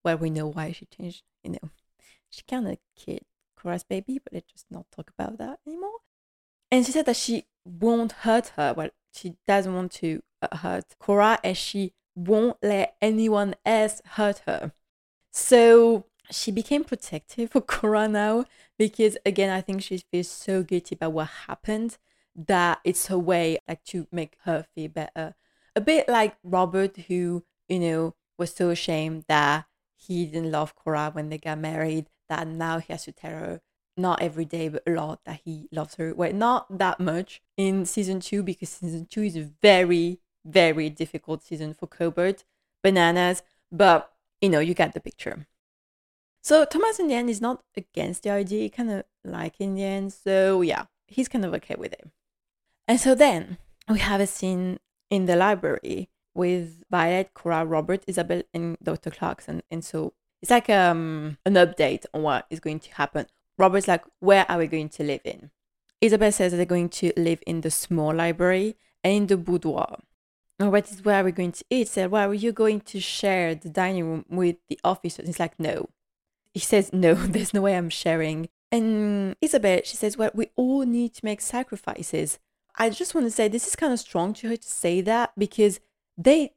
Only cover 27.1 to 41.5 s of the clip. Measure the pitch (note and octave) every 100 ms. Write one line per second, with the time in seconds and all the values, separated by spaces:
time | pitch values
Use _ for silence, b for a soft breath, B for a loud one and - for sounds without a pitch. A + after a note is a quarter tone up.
27.1 | F3+ F3 F3 - _ - F3+ E3+ D#3+ D#3+
28.1 | - _ - F3 - F3 E3+ - D#3+ D#3
29.1 | D#3+ - D3+ D3 D3+ - _ _ _ -
30.1 | F3 E3 D#3+ D#3+ D3+ D#3 _ - D3+ D3+
31.1 | D#3 D3+ D#3 D#3+ D#3 D#3 D#3+ D#3+ D#3+ D#3
32.1 | _ - D#3+ D#3+ D#3+ E3 E3 E3 D#3+ -
33.1 | - D#3+ D#3+ E3+ E3+ _ _ _ - F3+
34.1 | E3+ E3+ D#3 D#3+ E3+ D#3+ D3+ - E3 D3+
35.1 | D3+ - D#3+ E3+ D#3 - D#3+ D3+ - D#3+
36.1 | - F3 F#3+ A#3 B3 - F#3+ F#3 - F#3
37.1 | E3 F#3+ - _ - F#3+ F#3+ F3 - F#3+
38.1 | F#3+ - G3+ F#3+ F3+ F3+ - F3 E3 E3+
39.1 | G#3+ G#3 E3 D3 - G#3 F#3 F3 F3 E3+
40.1 | F3+ _ _ D#3 F3+ E3+ D#3 D#3 D3+ D#3+
41.1 | D#3 - D#3 -